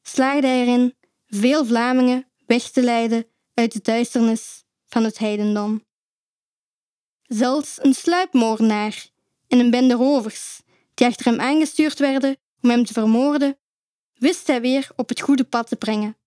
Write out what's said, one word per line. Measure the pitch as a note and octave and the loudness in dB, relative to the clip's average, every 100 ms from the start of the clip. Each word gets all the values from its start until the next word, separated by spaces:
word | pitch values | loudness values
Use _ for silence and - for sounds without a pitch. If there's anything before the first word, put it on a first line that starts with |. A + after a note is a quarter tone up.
slaagde | - - C4 C#4+ C4+ | -6 -2 0 2 0
hij | B3+ | 0
erin | B3 B3 B3 - _ _ _ | 2 2 0 -2 _ _ _
veel | G3+ A#3 D4+ B3 | -2 0 0 0
Vlamingen | A#3 A#3+ B3+ B3+ B3+ - _ _ | 0 2 2 2 0 -6 _ _
weg | A#3 - | -2 0
te | - | 0
leiden | B3 A#3 A#3 A3+ A3+ _ _ | 2 0 0 -2 -6 _ _
uit | - A#3 | -2 -2
de | G#3+ | -2
duisternis | - A3+ A#3+ B3 A3+ A3+ - - _ _ _ | -2 -2 -2 0 0 0 -6 -20 _ _ _
van | A#3 | -2
het | A3 G#3+ | -2 -2
heidendom. | A3 G#3 G#3 G#3 G#3 G#3+ _ _ _ _ _ _ _ _ _ _ _ _ _ _ | -4 -2 -2 -2 -4 -6 _ _ _ _ _ _ _ _ _ _ _ _ _ _
Zelfs | _ G#3+ B3 C#4+ C#4+ - | _ -2 0 0 -4 -2
een | C#4 | 0
sluipmoordenaar | C4 - F4 F#4 B3+ A3+ A3 A3 G#3 G#3+ - - _ _ _ _ | 0 0 0 0 0 0 0 0 0 -4 -8 -18 _ _ _ _
en | B3 | 2
een | A#3+ | 4
bende | B3 C4 | 4 2
rovers, | A#3+ B3+ C#4+ G#3+ - - - _ _ _ | 2 2 0 -2 -12 -16 -18 _ _ _
die | - A#3+ | 0 0
achter | A#3 B3 | 2 0
hem | A#3 | 0
aangestuurd | B3+ D4+ D4+ - D4+ - | 0 0 0 0 -2 0
werden | C#4 C4+ C4+ C4+ _ _ | -2 0 -2 -4 _ _
om | A#3+ | 0
hem | A#3+ A#3 | 2 0
te | |
vermoorden, | - A3 A3+ C#4 D4 C#4 C#4 _ _ _ _ _ | 0 2 2 2 0 -2 -4 _ _ _ _ _
wist | _ C4+ F4 - | _ -2 0 -2
hij | B3+ | 0
weer | B3 C4+ C4+ - | 2 0 -2 -8
op | A#3 | -6
het | - | -4
goede | - C#4 | 0 0
pad | B3+ A#3 A#3 | 2 -2 -4
te | A#3 | -6
brengen. | G#3+ G#3+ G#3 A3 | -4 -4 -4 -10